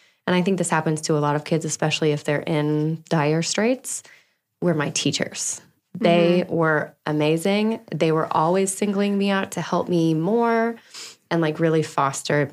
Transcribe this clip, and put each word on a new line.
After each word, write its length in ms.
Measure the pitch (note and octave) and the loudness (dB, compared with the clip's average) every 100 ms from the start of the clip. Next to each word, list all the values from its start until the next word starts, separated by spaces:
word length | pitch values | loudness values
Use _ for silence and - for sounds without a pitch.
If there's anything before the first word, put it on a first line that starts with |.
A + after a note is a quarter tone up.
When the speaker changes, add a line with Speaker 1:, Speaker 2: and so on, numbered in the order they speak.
| _ _ - | _ _ -2
Speaker 1:
And 100 | F3+ | 0
I 60 | |
think 160 | F3+ F3+ | 2 0
this 100 | E3+ | 0
happens 320 | D#3+ D#3+ D#3 | 0 0 -2
to 160 | - D3+ | 0 0
a 20 | |
lot 140 | D3 | 0
of 80 | D3 | 0
kids, 220 | - D#3+ | 0 -2
especially 480 | D#3+ - D#3 - D#3 | -2 -2 -2 0 0
if 120 | D3 | 0
they're 180 | - D3 | -2 -2
in 600 | - D#3 D3+ D3+ D#3 D#3+ - | 0 0 0 0 0 -4 -2
dire 320 | E3 D3 D#3+ | 0 2 0
straits, 600 | E3 - A3 B3+ - - - - _ _ _ - | 0 0 0 0 -4 -10 -12 -20 _ _ _ -4
were 140 | F3 | 0
my 160 | D#3 D3+ | 0 0
teachers. 720 | - C#3+ - - - - - - _ _ F3+ | -2 -2 -2 -4 -6 -8 -8 -14 _ _ 0
They 440 | E3+ F3 E3+ F3+ | 4 4 4 2
Speaker 2:
Mm-hmm. 100 | - | 0
Speaker 1:
were 400 | E3+ D#3+ D3+ - - D#3 | 0 2 0 -2 -8 -4
amazing. 720 | D3+ D3+ D#3+ G3 G3+ G#3+ A3+ - | 0 2 2 0 0 0 -4 -6
They 220 | D3+ D#3+ | -2 0
were 160 | D#3+ - | 2 0
always 400 | - D#3+ F#3+ G3 - | 0 2 2 0 -2
singling 400 | G#3 G3 G3+ G3+ | -2 0 0 0
me 140 | G3+ | 0
out 220 | G3 F#3+ | 0 -2
to 100 | F3+ | -6
help 260 | D#3 F3 E3+ | -2 -2 0
me 240 | F3 E3 | 2 2
more 640 | D#3+ E3+ A#3 A#3 A3+ A#3 A3+ - - - - - | 2 0 2 2 2 0 -4 -14 -20 -18 -16 -4
and, 100 | E3 | 0
like, 180 | D#3 D#3 | 0 0
really 240 | E3 D#3+ | 2 2
foster 680 | D#3 - C#3 C3+ - D3 C#3 | 0 -2 -2 -2 -2 0 0